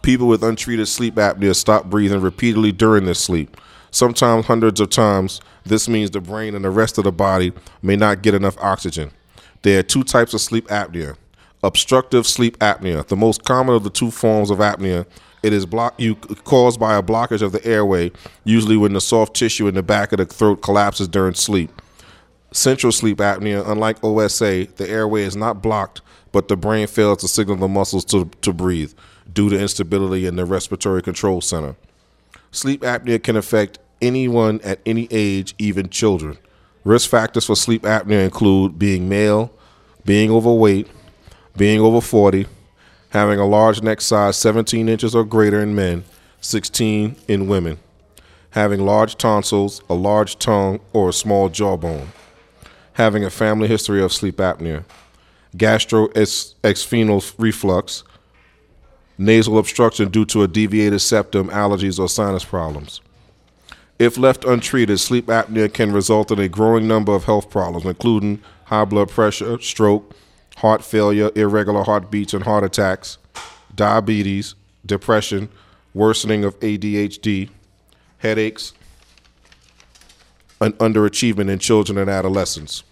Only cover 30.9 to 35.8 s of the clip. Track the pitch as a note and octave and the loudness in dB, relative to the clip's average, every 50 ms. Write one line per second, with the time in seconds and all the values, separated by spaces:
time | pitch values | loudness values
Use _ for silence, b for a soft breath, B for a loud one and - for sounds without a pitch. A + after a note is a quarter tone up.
30.9 | F#2+ F#2 F2 - F2 - - G2+ F#2 F2+ - - - E2 D2+ C#2 C2+ _ _ _ | -2 -2 -2 -4 -8 -4 -2 -2 -2 -2 -4 -6 -6 -6 -8 -8 -12 _ _ _
31.9 | b b b b b b b b b b b b b - - C3+ C#3 C#3 C3+ B2 | b b b b b b b b b b b b b -8 -4 -4 -4 -4 -4 -4
32.9 | A#2+ A#2 - B2 A#2 A2+ - - A2+ G#2+ G2 - - A2 G#2 F#2+ - - _ _ | -4 -4 -2 -2 -2 -2 0 0 -2 -2 -2 0 0 0 0 0 -6 -20 _ _
33.9 | _ _ A#2 B2 B2 C3 C3 B2 A#2 A#2 A2+ A2 G#2+ A2 G2+ G2 G2 - _ A2+ | _ _ -2 -2 0 0 -2 0 0 2 2 2 0 -2 -4 -6 -8 -6 _ -4
34.9 | A2+ A#2 A#2 A#2 A2+ A2 G#2+ G2+ G2 G2 F#2+ - - _ G#2+ G#2 G2 F#2+ | -2 -2 -4 -2 -2 -2 0 0 -2 -4 -6 -8 -8 _ -4 -2 -2 -2